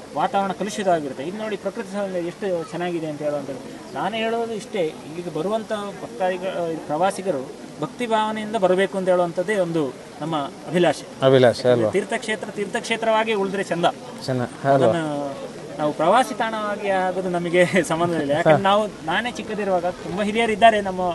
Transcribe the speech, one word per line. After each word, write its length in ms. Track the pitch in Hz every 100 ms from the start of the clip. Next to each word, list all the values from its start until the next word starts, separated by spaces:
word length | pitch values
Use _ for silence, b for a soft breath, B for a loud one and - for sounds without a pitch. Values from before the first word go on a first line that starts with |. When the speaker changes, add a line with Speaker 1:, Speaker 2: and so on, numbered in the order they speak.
| - -
Speaker 1:
ವಾತಾವರಣ 360 | 185 196 196
ಕಲುಷಿತ 360 | 180 196 214 190
ಆಗಿರುತ್ತೆ. 360 | 170 143 113
ಇದು 140 | 143 208
ನೋಡಿ 180 | 220 202
ಪ್ರಕೃತಿ 380 | 196 190 190
ಸಹಜ 180 | 202 196
ಎಷ್ಟು 600 | 185 170 175 202 175 160
ಚೆನ್ನಾಗಿದೆ 360 | 170 175 170 156
ಅಂತ 140 | 147
ಹೇಳುವಂಥದ್ದು. 720 | 151 147 139 127 - - - 131
ನಾನು 200 | 170 220
ಹೇಳೋದು 380 | 226 226 226
ಇಷ್ಟೇ, 400 | 220 - 214 160 - - 165
ಈಗ 180 | 175 151
ಬರುವಂಥ 340 | 175 220 214
ಭಕ್ತಾದಿಗ-, 760 | 214 202 180 - - 185 185 185
ಆ, 300 | 175 170 156 -
ಪ್ರವಾಸಿಗರು 840 | 151 190 196 190 143 135 - - -
ಭಕ್ತಿ 260 | 151 - 240
ಭಾವನೆಯಿಂದ 480 | 220 214 214 214 220
ಬರಬೇಕು 420 | 185 185 196 196
ಅಂತ 120 | 185
ಹೇಳುವಂಥದ್ದೇ 460 | 180 175 170 175 214
ಒಂದು 380 | 170 165 139 - - -
ನಮ್ಮ 160 | 151 160
ಅಭಿಲಾಷೆ. 840 | 139 - - 165 170 135 - - 135
Speaker 2:
ಅಭಿಲಾಷೆ 440 | 135 127 107 123
ಅಲ್ವಾ? 200 | 120 107
Speaker 1:
ತೀರ್ಥಕ್ಷೇತ್ರ 600 | 185 202 226 - 220 214
ತೀರ್ಥಕ್ಷೇತ್ರವಾಗಿ 840 | - 196 233 - 226 226 220 220
ಉಳಿದ್ರೆ 300 | 214 196 196
ಚಂದ. 220 | 185 170 175 - - - -
Speaker 2:
ಚೆನ್ನ-, 420 | 127 120 - 139
ಅಲ್ವಾ? 60 |
Speaker 1:
ಅದನ್ನು 640 | 139 123 165 156 147 143 139 - - - -
ನಾವು 140 | 151
ಪ್ರವಾಸಿ 440 | 147 160 226 262 226
ತಾಣವಾಗಿ 520 | 226 220 214 202 202
ಆಗೋದು 400 | 190 185 180 185
ನಮಗೆ 360 | 175 175 175 170
<laughs> 220 | 190 147
ಸಂಬಂಧ 260 | 160 175
ಇಲ್ಲ. 180 | 165 143
ಯಾಕಂದ್ರೆ 220 | 147 165
Speaker 2:
ಹಾ. 40 | 151
Speaker 1:
ನಾವು, 300 | 196 202 214
ನಾನೇ 440 | - 151 185 240
ಚಿಕ್ಕದಿರುವಾಗ, 540 | 233 202 208 196 185 175
ತುಂಬಾ 380 | 185 - 185
ಹಿರಿಯರಿದ್ದಾರೆ 580 | 208 214 226 214 226 208
ನಮ್ಮ, 200 | 196 185 180